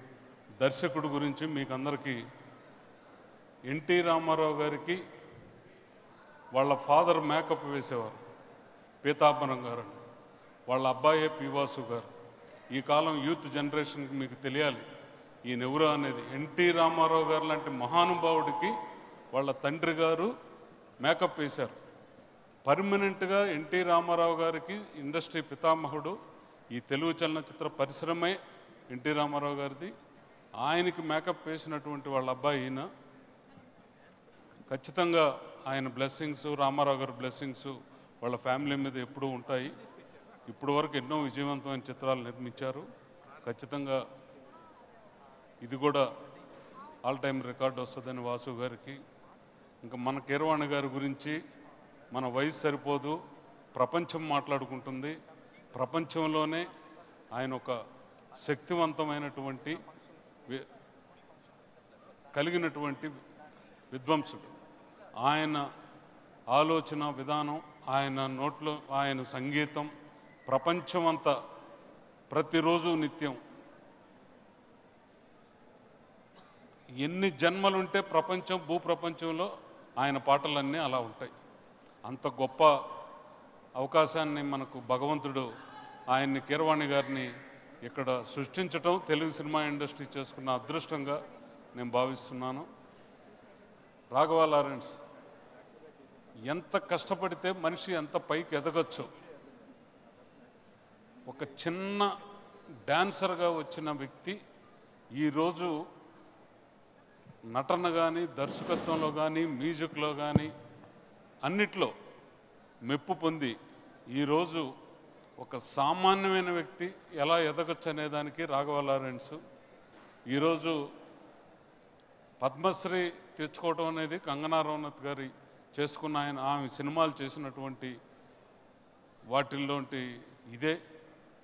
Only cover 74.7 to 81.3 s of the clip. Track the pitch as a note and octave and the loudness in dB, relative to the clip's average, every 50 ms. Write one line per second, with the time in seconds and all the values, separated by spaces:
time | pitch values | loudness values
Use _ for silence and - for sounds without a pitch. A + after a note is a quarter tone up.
74.7 | - - - - - - - - - - - - - - - - - - - - | -20 -20 -20 -20 -20 -20 -20 -20 -20 -20 -20 -20 -20 -20 -20 -20 -20 -20 -20 -20
75.7 | - - - - - - - - - - - - - - - - - - - - | -20 -20 -20 -20 -20 -20 -20 -20 -20 -20 -20 -20 -20 -20 -20 -20 -20 -20 -20 -20
76.7 | - - - - B2 B2+ C#3 D#3 F3 F#3 G3 G3 D3 B2+ E3 E3+ F3+ G3 G3 G3 | -20 -20 -20 -14 -4 -2 -2 -2 0 2 2 2 2 4 4 4 4 6 4 4
77.7 | F#3+ F#3+ F#3 F3+ - G3 F#3+ - D#3+ D#3+ D#3+ F3+ F#3 F#3 - - F#3 F3+ D#3 D3 | 4 4 0 2 0 0 0 2 2 2 2 2 -2 -4 -2 -2 -4 -4 -2 0
78.7 | E3+ F3 - E3+ E3+ D#3+ E3 E3+ D#3+ - E3 E3 D#3+ E3 F#3 G3+ - - - - | -2 0 2 0 -2 0 0 -6 -6 -4 -4 -4 -2 -2 -4 -4 -6 -12 -16 -20
79.7 | - - - - - B2 C3+ C#3+ C#3 C3 B2+ C#3+ C#3 C#3+ C#3+ D3+ D3 C#3+ C#3 C#3 | -20 -20 -20 -10 -2 0 2 2 2 0 4 4 4 4 4 2 0 0 0 0
80.7 | D3 E3 D3+ C3 B2+ B2+ A#2 A2 A2 - C3 - | 0 0 0 0 0 -2 -2 -4 -8 -10 -12 -12